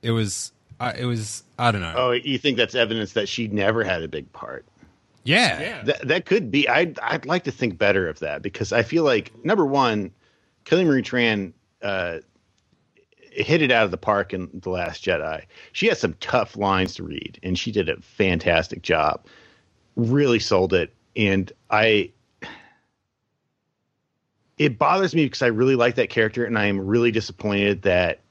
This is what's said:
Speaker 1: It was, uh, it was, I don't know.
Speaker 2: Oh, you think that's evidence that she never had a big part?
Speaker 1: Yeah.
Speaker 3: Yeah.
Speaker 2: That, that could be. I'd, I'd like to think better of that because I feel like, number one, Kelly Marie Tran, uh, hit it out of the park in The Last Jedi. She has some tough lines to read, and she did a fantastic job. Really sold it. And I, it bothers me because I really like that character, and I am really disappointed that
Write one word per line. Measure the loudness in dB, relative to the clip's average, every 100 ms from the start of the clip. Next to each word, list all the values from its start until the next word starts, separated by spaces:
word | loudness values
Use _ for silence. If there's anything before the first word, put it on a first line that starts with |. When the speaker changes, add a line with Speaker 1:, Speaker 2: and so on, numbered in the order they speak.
Speaker 1:
It | -2
was, | -2 -2 -4 -12 _ _ -8
uh, | -8 -4
it |
was, | -4 -4 -6 -12 _ -2
I | 0
don't | 0
know. | -2
Speaker 2:
Oh, | -2 0
you | 0 0 0
think | 0 2
that's | 0
evidence | 2 0 0 -2
that | -4 -4
she | -4 -4
never | 0 0 0
had | 0 -2
a | -4
big | -8 -12
part? | -16 -14 -14 -18 _ -20 _ _ _
Speaker 1:
Yeah. | 0 2 2 0
Speaker 3:
Yeah. | -6 -6
Speaker 2:
That, | -4 -4 0
that | -2 2
could | 0 2
be. | 0 2
I'd, | 2 0 -2
I'd | -6 -6
like | -2 -4
to | -4
think | -4 -4 0
better | 2 2 0
of | -6
that | -8 -6
because | -8 -8 -2
I | 0
feel | 0 2
like, | 2 2 -2 -10
number | -2 0
one, | 2 2 2 0 -4 _ _ _ _ _ 0
Kelly | 2
Marie | 4 2
Tran, | 0 0 2 0 -4 -12 _ _
uh, | -6 -4 -4 -6 -14 _ _ _ _ _ _ _ _ _ _
hit | -8 0 2
it | 4
out | 4 2
of |
the | 0
park | -2 0 -2
in | -6 -8
The | -10 -6
Last | -4 -6 -6
Jedi. | -4 -2 -2 -8 -12 -20 -16
She | -2 0
has | 0
some | -2 -4
tough | -2 -2 -2 -2
lines | 0 2 0 -4
to |
read, | -10 -10 -12 -12
and | -6 -4
she | -2
did | -2 -2
a | -4
fantastic | -8 -2 0 2 2 2 0 -8
job. | -2 0 2 -2 _ -20 -20 _ _ _ _ -4
Really | 0 2 2 2
sold | 2 2 2
it. | 2 0 _ _ -2
And | 2 2 0 -8 _
I, | 2 4 2 0 _ _ _ -18 -18 -20 _ _ _ _ _ _ _ _ _ _ _ _ _ _ _ _ _ _ _
it | -2 2
bothers | 2 2 2
me | 2
because | 0 2
I | 0
really | 2 2
like | 4 2
that | 2 0
character, | 2 0 0
and | -2 0
I | 0
am | 0 2
really | 4 4
disappointed | 2 -4 -6 -2 0 2 2
that | 2 2 2 -2 _